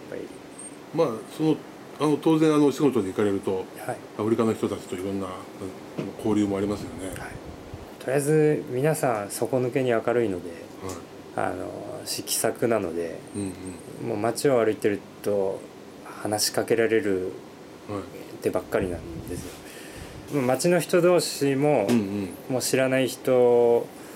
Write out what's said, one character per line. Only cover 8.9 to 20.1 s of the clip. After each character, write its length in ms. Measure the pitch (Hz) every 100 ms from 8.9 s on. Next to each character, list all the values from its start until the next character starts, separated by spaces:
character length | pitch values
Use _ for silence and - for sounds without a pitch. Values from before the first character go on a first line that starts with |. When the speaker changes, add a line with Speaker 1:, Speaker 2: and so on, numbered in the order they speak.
Speaker 1:
さ 320 | 151 135 110 98
ん 60 |
底 260 | - 113 127
抜 140 | 127
け 100 | 135
に 80 | 127
明 100 | 113 117
る 120 | 120 110
い 40 |
の 100 | 90
で、 60 | 85 - - - 95 90 82 - - -
Speaker 2:
は 100 | 98
い。 20 |
Speaker 1:
あ 60 | 92
の、 160 | 92 101 104 - -
色 300 | - - -
彩 320 | 117 - 117
な 120 | 110
の 160 | 90 82
で、 220 | 82 82 - 101
Speaker 2:
う 40 |
ん 140 | 98 90 92 87 - -
う 20 | 123
ん。 40 |
Speaker 1:
も 40 |
う 40 | 101
街 300 | 113 110 147
を 140 | 123
歩 60 | 110
い 60 | 101
て 120 | 110
る 120 | 98 - -
と 360 | - 101 98 95 - - - - -
話 400 | - 104 104 -
し 40 |
か 140 | - 104
け 100 | 113
ら 120 | 110
れ 120 | 110
る 300 | 101 92 92 - - - - - -
Speaker 2:
は 80 | 101
い。 40 | 92 95 - -
Speaker 1:
手 80 | -
ば 80 | 92
っ 40 | -
か 140 | 113
り 100 | 92
な 80 | 85
ん 300 | 85 82 -
で 80 | 90
す 60 | - - - - - - -